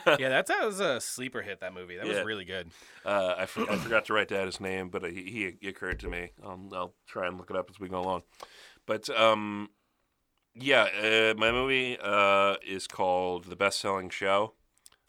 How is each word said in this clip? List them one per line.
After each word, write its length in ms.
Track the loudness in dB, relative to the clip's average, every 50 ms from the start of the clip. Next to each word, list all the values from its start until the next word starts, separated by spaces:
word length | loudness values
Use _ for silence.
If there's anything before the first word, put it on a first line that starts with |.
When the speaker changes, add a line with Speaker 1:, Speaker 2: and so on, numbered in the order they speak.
| 6 4 4 4
Speaker 1:
Yeah, 100 | 2 2
that's, 180 | 2 0 2 0
that 160 | 0 0 0
was 160 | -2 -2 -2
a 200 | -2 -2 -2 -2
sleeper 420 | -4 -8 -8 -8 -10 -8 -8 -8 -8
hit, 180 | -10 -10 -10
that 120 | -10 -12 -12
movie. 220 | -12 -14 -12 -12
That 100 | -8 -6
was 100 | -4 -2 -2
Speaker 2:
Yeah. 40 | -2
Speaker 1:
really 220 | -2 -4 -6 -8
good. 260 | -8 -8 -8 -10 -10 -16 -20 -20 -20 -20 -10 -4
Speaker 2:
Uh, 300 | 0 0 2 2 2 0 0
I 80 | -2
for-, 240 | -4 -4 -4 -2 -2
I 60 | -2
forgot 280 | -2 -2 2 2 2 2
to 60 | 2 2
write 140 | 2 2 2
down 180 | 0 -2 -2
his 140 | -4 -6 -6
name, 280 | -6 -4 -4 -4 -6 -6
but 120 | -6 -6 -6
he, 500 | -6 -8 -10 -12 -10 -6 -6 -6 -6 -6 -10
he 80 | -12 -12
occurred 320 | -10 -8 -6 -6 -6 -6
to 80 | -8 -8
me. 220 | -8 -8 -10 -12 -14 -18 -16
Um, 260 | -16 -16 -14 -16 -12 -10
I'll 220 | -8 -8 -8 -10 _ _
try 200 | -12 -8 -6 -4
and 100 | -4 -6 -8
look 120 | -10 -6
it 60 | -6
up 120 | -6 -6 -6
as 80 | -10 -12
we 100 | -10 -6
go 120 | -4 -4
along. 220 | -2 -2 -2 -4 -6 _ _ -20 -20 -20 -20 -20 -20 -20 -20 _ _
But, 220 | -6 -6 -4 -4 -2
um, 600 | 2 6 6 6 6 4 0 -4 -6 -6 -8 -12 _ _ _ _ _ _ _ _ _ _ _ _ _ _ _ _ _
yeah, 300 | -6 0 4 6 6 6
uh, 500 | 4 2 0 2 4 6 6 6 4 4 4
my 140 | 2 2 4
movie, 460 | 2 2 2 2 2 0 0 -4 -4 -2
uh, 540 | 2 4 6 6 8 8 6 6 4 2 0 -4
is 200 | -6 -8 -6 -6 -8
called 560 | -4 -2 0 2 2 2 0 -2 -2 -4 -6
The 100 | -10 -2
Best-Selling 540 | 0 0 2 2 0 -2 -2 -2 -2 -4 -6
Show, 440 | -6 -2 0 2 2 2 2 0 -6 _ _ _ _ _ _ -20 _ _ _